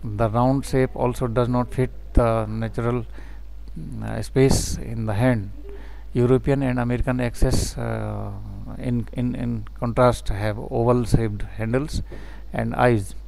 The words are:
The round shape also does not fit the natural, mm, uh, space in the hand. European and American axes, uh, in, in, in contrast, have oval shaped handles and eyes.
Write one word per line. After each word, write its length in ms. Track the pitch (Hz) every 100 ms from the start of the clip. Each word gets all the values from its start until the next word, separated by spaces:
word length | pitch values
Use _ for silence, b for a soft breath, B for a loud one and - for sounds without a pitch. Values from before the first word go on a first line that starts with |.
The 260 | 117 101 113
round 380 | 117 127 139 -
shape 300 | 131 131 -
also 320 | 123 117 127
does 200 | 113 120
not 240 | 123 120
fit 180 | - 127 - -
the 320 | - 117 113 107
natural, 600 | 110 113 123 117 123 113 B B B B - - -
mm, 240 | - 113
uh, 200 | 107 110
space 540 | 110 135 135 - - -
in 280 | - 113 110
the 80 |
hand. 360 | 104 127 117 101 - - B B B B
European 500 | 123 120 127 143 139
and 180 | 131 123
American 400 | 120 120 131 127
axes, 580 | 123 - 135 123 - -
uh, 540 | 117 113 107 104 104 101 104 101 107 107
in, 280 | 131 120 107
in, 240 | - 123 123
in 280 | 120 113 107 -
contrast, 500 | 120 113 123 117 -
have 300 | 98 107 104
oval 460 | - 127 117 123
shaped 380 | 113 - 113 101
handles 600 | 101 - 110 123 151 - B B B B B
and 220 | - 113
eyes. 400 | - 127 113 98 -